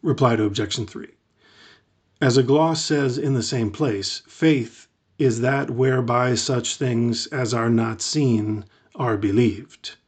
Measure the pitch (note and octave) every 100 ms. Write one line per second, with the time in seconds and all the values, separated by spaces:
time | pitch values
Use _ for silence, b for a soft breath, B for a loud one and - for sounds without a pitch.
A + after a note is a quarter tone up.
0 | F3 C3+ C3 A2+ G#2+ G2+ G2+ - G#2+ -
1 | - _ _ _ b b b b b _
2 | _ _ C#3 A#2+ B2 C#3+ D#3+ D#3+ - D3
3 | C#3 B2 C#3 C3+ A2+ C3 A2 - D3+ G2+
4 | G2 - _ - D#3+ D3 A2+ - - _
5 | _ _ C3+ A2+ B2 C#3 C#3 A#2+ C3 B2+
6 | A#2+ A#2+ B2 A#2 - B2+ A#2+ - C3 A#2
7 | A#2+ A#2 - - A#2+ A#2 A2+ A#2 A2+ A2
8 | - D#3 C#3 A2+ G#2 G#2+ G2+ b b -
9 | B2+ G#2+ G2+ G2+ A#2+ G2 C3 - - -